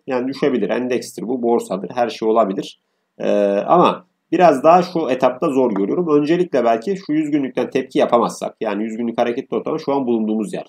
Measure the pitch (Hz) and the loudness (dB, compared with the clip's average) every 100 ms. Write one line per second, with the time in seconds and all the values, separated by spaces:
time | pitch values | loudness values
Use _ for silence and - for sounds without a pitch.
0 | - 127 131 135 147 123 98 110 127 120 | -6 -4 -4 -2 0 0 0 -2 -2 -4
1 | - - 101 131 117 117 - 95 92 123 | -6 -10 -6 -2 0 0 0 -8 -6 -4
2 | 113 - 110 113 101 101 - - _ _ | -4 -2 0 2 2 -2 -8 -12 _ _
3 | _ - 107 104 101 101 - 170 143 180 | _ -6 0 2 2 0 2 4 4 2
4 | - _ - 175 175 131 156 180 175 165 | -8 _ -4 4 4 6 6 6 4 -2
5 | 127 127 127 127 165 135 123 95 101 151 | -2 0 0 0 0 2 2 0 -2 -2
6 | 170 147 147 170 175 131 113 113 202 185 | 2 2 2 0 0 0 2 2 -2 -6
7 | - 151 151 147 127 131 120 135 131 151 | -2 -2 0 -2 -2 -4 -2 -2 -2 0
8 | 113 120 95 - 101 - 110 101 110 110 | 2 2 2 -4 -10 -6 -6 -4 -6 -6
9 | 117 117 117 - - 113 113 156 139 139 | -4 -2 -2 -2 -6 -6 -4 -6 -2 -2
10 | 123 113 107 110 95 90 | 0 -2 0 -4 -4 -8